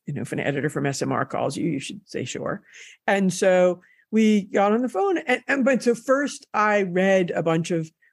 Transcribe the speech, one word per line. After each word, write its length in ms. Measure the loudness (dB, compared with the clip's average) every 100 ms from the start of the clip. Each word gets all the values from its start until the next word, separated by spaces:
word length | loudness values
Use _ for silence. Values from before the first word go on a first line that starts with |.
| -10
you 80 |
know, 80 | -8
if 100 | -6
an 60 | -4
editor 300 | -4 -4 -4
from 180 | -4 -4
S 160 | -4
M 80 | -4
R 140 | -4
calls 320 | -4 -4 -4 -4
you, 120 | -4
you 120 | -6
should 200 | -8 -14
say, 200 | -12 -10
"Sure." 380 | -8 -8 -8 -8 _ -20 -20 -8 -2
And 240 | 0 0
so 500 | 2 2 4 4 0 _ _ _
we 300 | 2 4 2
got 300 | 0 0 2
on 100 | 2
the 60 | 0
phone. 300 | -2 0 0
And, 240 | 0 -2 0
and, 160 | 0
but 180 | 2 2
so 140 | 2 0
first 500 | 0 0 0 -6 _
I 280 | 0 2 2
read 500 | 0 2 4 4 2
a 100 | -2
bunch 300 | 0 0 0
of 180 | -4 -4 _ _